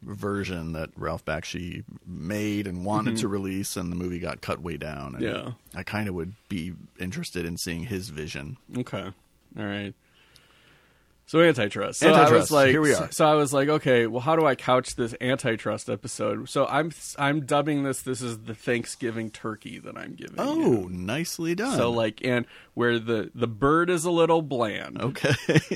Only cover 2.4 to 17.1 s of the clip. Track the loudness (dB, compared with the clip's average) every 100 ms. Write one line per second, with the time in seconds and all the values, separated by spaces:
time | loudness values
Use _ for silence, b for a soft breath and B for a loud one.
2.4 | -2 -2 -4 -6 -2 0 0 -2 -2 -2
3.4 | -2 -4 -4 -6 -4 -4 -4 -4 -6 -8
4.4 | -8 -6 -6 -8 -8 -8 -10 -6 -4 -4
5.4 | -8 -14 _ -12 -6 -4 -4 -4 -8 -10
6.4 | -8 -8 -6 -10 -18 -10 -8 -8 -8 -6
7.4 | -6 -6 -6 -6 -6 -6 -8 -10 -10 -10
8.4 | -10 -14 -10 -8 -6 -8 -8 -14 _ _
9.4 | _ -10 -6 -6 -8 -12 b b b b
10.4 | b b b b b b b b 0 6
11.4 | 6 6 0 0 -4 4 6 8 8 8
12.4 | 6 6 8 8 6 4 2 4 6 6
13.4 | 4 2 2 2 4 4 4 0 2 4
14.4 | 4 2 4 2 2 -4 -4 -2 -2 0
15.4 | 0 -2 -2 -4 -4 -6 -6 -4 -2 -2
16.4 | -2 0 2 2 -2 -6 -14